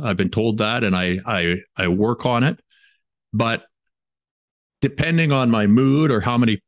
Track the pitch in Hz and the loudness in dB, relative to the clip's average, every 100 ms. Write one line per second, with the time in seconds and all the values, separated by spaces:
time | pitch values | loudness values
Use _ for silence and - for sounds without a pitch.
0 | 139 95 95 110 113 107 107 120 110 92 | -4 -2 -2 0 -2 0 -2 -2 0 0
1 | 90 92 95 104 85 87 - - 92 90 | -2 -4 -4 -2 -2 -4 -6 -6 -2 0
2 | 107 120 131 120 127 - _ _ _ _ | 0 -2 -2 0 0 -2 _ _ _ _
3 | _ _ _ 107 117 113 - _ _ _ | _ _ _ -4 -2 -4 -8 _ _ _
4 | _ _ _ _ _ _ _ _ 139 - | _ _ _ _ _ _ _ _ -4 -2
5 | 156 165 160 135 123 113 104 110 135 139 | -2 0 2 2 2 2 4 4 4 2
6 | 156 117 123 120 123 104 | 2 0 0 0 0 0